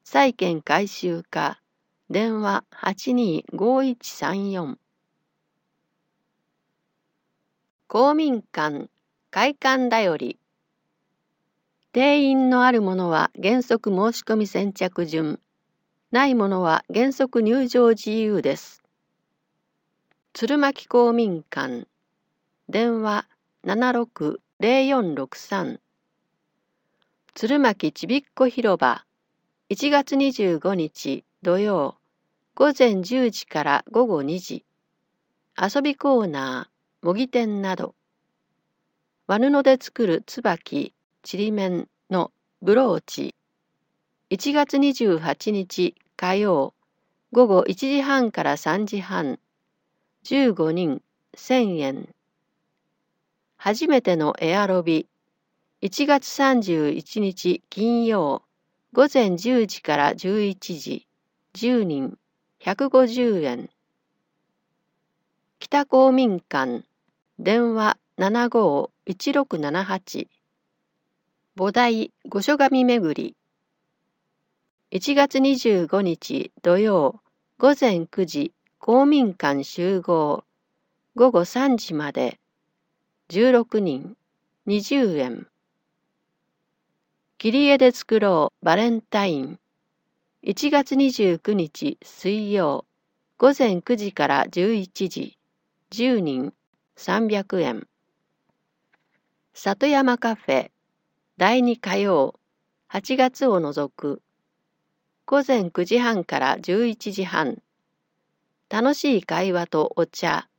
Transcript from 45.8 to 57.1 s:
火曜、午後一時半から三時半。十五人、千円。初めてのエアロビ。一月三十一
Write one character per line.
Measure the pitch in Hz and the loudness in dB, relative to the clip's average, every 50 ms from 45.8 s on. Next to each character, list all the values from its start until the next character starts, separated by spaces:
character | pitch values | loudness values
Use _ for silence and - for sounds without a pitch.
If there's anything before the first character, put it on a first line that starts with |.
| 180 - - _ _ _ _ | -2 -2 -4 _ _ _ _
火 | - 180 180 190 | -6 -4 -2 -2
曜、 | 202 208 208 180 143 135 - _ _ _ _ _ _ _ _ _ _ _ - | 0 0 0 0 0 0 -4 _ _ _ _ _ _ _ _ _ _ _ -2
午 | - 233 254 | 4 4 6
後 | 220 196 180 - - | 6 6 4 4 2
一 | 190 - 262 269 | -2 -4 -2 -2
時 | 277 285 | 0 0
半 | 269 277 277 269 247 220 | 0 0 2 2 0 0
か | - - | -2 -2
ら | 156 143 143 | -2 -2 -2
三 | 151 - 160 160 196 214 | -2 -2 -2 -2 -2 -4
時 | 202 - 202 | -4 -6 -8
半。 | 180 185 196 180 160 135 - - _ _ _ _ _ _ _ _ _ _ _ _ _ _ _ _ - | -8 -6 -6 -4 -4 -4 -6 -8 _ _ _ _ _ _ _ _ _ _ _ _ _ _ _ _ -8
十 | - 254 277 269 247 | -2 0 2 2 2
五 | 190 170 160 160 | 2 2 0 0
人、 | 160 180 185 156 131 143 _ _ _ _ _ _ - | 0 0 -2 -2 -2 -4 _ _ _ _ _ _ -20
千 | - - - 254 254 240 202 180 160 | -12 -4 0 0 2 2 0 -2 -4
円。 | 143 135 135 - - - - _ _ _ _ _ _ _ _ _ _ _ _ _ _ _ _ _ _ _ _ _ _ _ _ _ _ _ _ | -4 -6 -6 -8 -12 -16 -20 _ _ _ _ _ _ _ _ _ _ _ _ _ _ _ _ _ _ _ _ _ _ _ _ _ _ _ _
初 | - - 196 214 - 320 | -6 -4 -4 -2 -2 0
め | 320 294 247 | 2 2 2
て | - - 180 | 2 2 0
の | 165 151 151 - - | 0 0 -2 -2 -2
エ | - 160 175 | -2 -2 0
ア | 202 208 | 0 0
ロ | 190 185 180 | 0 0 0
ビ。 | 165 170 160 156 - _ _ _ _ _ _ _ _ _ _ _ _ _ _ - | 0 0 0 -2 -2 _ _ _ _ _ _ _ _ _ _ _ _ _ _ -8
一 | - 196 - - 285 | -8 -6 -4 -2 2
月 | 294 285 277 - | 2 2 2 0
三 | - - - 277 269 262 240 | -4 -4 0 2 2 2 2
十 | 208 190 170 160 151 147 | 0 0 -2 0 0 -2
一 | 151 - 160 - | -2 -4 -8 -8